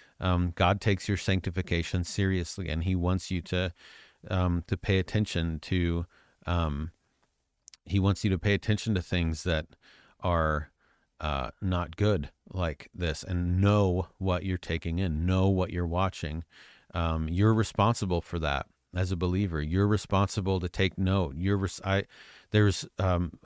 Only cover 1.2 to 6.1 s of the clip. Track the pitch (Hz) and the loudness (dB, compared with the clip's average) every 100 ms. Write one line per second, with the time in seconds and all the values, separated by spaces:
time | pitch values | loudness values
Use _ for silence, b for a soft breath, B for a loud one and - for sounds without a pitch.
1.2 | - 92 90 87 90 85 80 90 87 - | 0 -2 -2 -4 -2 -2 0 -2 -2 0
2.2 | 95 95 85 - 90 78 87 92 87 92 | 0 0 -2 -6 -4 -2 0 0 0 0
3.2 | - 92 - 92 90 - B B B B | -2 -6 -2 -2 -2 -6 B B B B
4.2 | - 95 90 87 - 95 - 95 90 104 | -4 0 2 0 -2 -4 0 0 2 0
5.2 | 107 87 82 80 - 92 85 85 82 | 0 -2 -2 -4 -2 0 0 0 -4